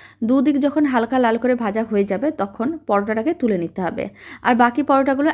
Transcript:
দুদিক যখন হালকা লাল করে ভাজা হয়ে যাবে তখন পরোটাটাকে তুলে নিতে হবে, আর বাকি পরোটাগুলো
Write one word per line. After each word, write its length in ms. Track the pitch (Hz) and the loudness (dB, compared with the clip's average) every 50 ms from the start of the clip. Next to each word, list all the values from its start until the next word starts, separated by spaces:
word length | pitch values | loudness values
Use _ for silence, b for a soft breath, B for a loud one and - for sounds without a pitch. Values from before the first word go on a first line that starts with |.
| B B B B | B B B B
দুদিক 340 | 226 220 262 277 254 302 285 269 | 0 2 2 2 2 2 2 2
যখন 240 | 285 277 285 311 302 | 0 0 2 2 0
হালকা 320 | 269 254 233 226 226 262 262 | 2 2 0 0 0 0 2
লাল 160 | 247 226 226 | 2 2 2
করে 160 | 233 254 254 247 | 0 0 0 0
ভাজা 260 | 247 233 202 196 220 220 | 0 -2 -2 -2 -2 -2
হয়ে 220 | 220 220 202 202 | -2 0 0 0
যাবে 220 | 208 190 202 262 311 | 0 -2 -2 -2 -4
তখন 360 | 302 - 196 196 - - 226 285 339 311 _ | -2 -4 -6 -6 -6 -6 -6 -4 -6 -6 _
পরোটাটাকে 460 | - 208 202 202 220 214 220 226 311 349 | 0 0 0 0 -2 -4 -2 -2 -4 -4
তুলে 240 | - 254 214 196 | -2 -2 -2 -2
নিতে 220 | 175 170 - - 190 | -2 -4 -6 -6 -6
হবে, 240 | 185 160 - - - 196 - B B B B B | -6 -6 -4 -6 -8 -8 -10 B B B B B
আর 120 | B 233 247 | B 0 2
বাকি 260 | 226 240 240 240 302 285 | 4 4 2 2 0 0
পরোটাগুলো 460 | 294 277 269 269 277 269 269 294 320 | 2 2 2 4 2 0 0 0 0